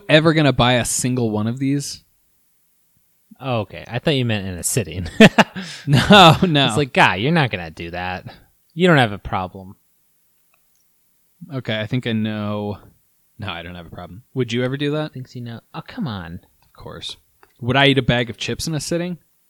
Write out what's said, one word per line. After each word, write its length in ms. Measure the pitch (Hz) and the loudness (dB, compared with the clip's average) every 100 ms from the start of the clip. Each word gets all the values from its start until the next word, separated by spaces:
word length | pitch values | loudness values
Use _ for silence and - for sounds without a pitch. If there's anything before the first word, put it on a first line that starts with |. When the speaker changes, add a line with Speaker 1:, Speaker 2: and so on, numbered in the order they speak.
| - | 6
Speaker 1:
ever 240 | 156 165 | 4 6
gonna 180 | 160 147 | 4 4
buy 220 | 127 123 | 4 2
a 100 | 123 | 2
single 460 | 110 - 127 127 117 | 0 -4 -2 0 0
one 160 | 104 110 | 0 -2
of 120 | 131 | -2
these? 420 | 135 143 139 - _ _ _ _ _ _ _ _ _ _ _ _ _ - | -2 -4 -6 -12 _ _ _ _ _ _ _ _ _ _ _ _ _ -12
Speaker 2:
Oh, 200 | 131 117 | -4 -4
okay. 240 | 104 82 - | -4 -10 -10
I 120 | 120 | -4
thought 100 | 170 135 | -2 0
you 80 | |
meant 220 | 120 107 95 | 0 -2 -4
in 60 | 87 | -6
a 40 | |
sitting. 440 | - - 95 90 82 | -4 -4 -4 -6 -2
<laughs> 720 | - 220 - - 185 175 - 139 | 6 6 6 0 -2 -12 -10 0
Speaker 1:
No, 500 | 143 - 202 170 131 | 2 6 10 10 8
no. 240 | 185 147 131 | 2 2 2
Speaker 2:
It's 100 | 110 | 0
like, 160 | 135 | 0
"Guy, 240 | 190 131 92 | 4 4 4
you're 140 | 127 | 0
not 180 | 170 127 | 2 0
gonna 200 | 95 82 | -2 -10
do 200 | 80 85 | -12 -10
that. 340 | 87 90 92 - - _ _ _ | -8 -6 -8 -12 -20 _ _ _
You 140 | 156 180 | 0 4
don't 100 | 147 | 4
have 140 | 113 | 4
a 60 | 98 | -2
problem." 580 | - 101 92 98 95 104 _ _ _ _ _ _ _ _ _ _ _ _ _ _ _ - 175 | -6 -6 -6 -12 -20 -20 _ _ _ _ _ _ _ _ _ _ _ _ _ _ _ -20 -12
Speaker 1:
Okay, 240 | 135 - 110 | -10 -6 -6
I 60 | 107 | -4
think 200 | 127 120 | -4 -2
I 60 | |
know. 680 | 110 110 107 104 104 104 98 - _ _ _ _ - | -2 -2 -4 -4 -4 -6 -8 -14 _ _ _ _ -14
No, 100 | 98 | -12
I 120 | 85 | -10
don't 120 | 85 | -12
have 120 | 87 82 | -16 -16
a 40 | |
problem. 320 | - 87 92 _ | -16 -16 -18 _
Would 180 | 135 120 | -6 -4
you 100 | 120 | -2
ever 120 | 127 135 | -4 -4
do 140 | 143 | -4
that? 200 | 151 156 | -4 -6
Speaker 2:
Thinks 220 | 131 127 | -12 -16
you 60 | 127 | -14
know. 200 | 120 113 - | -14 -16 -16
Oh, 80 | 160 | -18
come 240 | - 254 160 | -14 -8 -8
on. 320 | 101 82 87 _ _ | -8 -10 -14 _ _
Speaker 1:
Of 80 | _ | _
course. 440 | - - 80 - - _ _ _ - | -20 -18 -14 -16 -16 _ _ _ -10
Would 160 | 120 131 | -2 4
I 100 | 139 | 4
eat 100 | 135 | 4
a 40 | |
bag 260 | 123 123 120 | 2 0 -2
of 80 | - | -8
chips 300 | - 117 165 | -8 -6 -6
in 80 | |
a 60 | 151 | -6
sitting? 380 | - 170 175 170 _ _ _ | -4 -4 -4 -10 _ _ _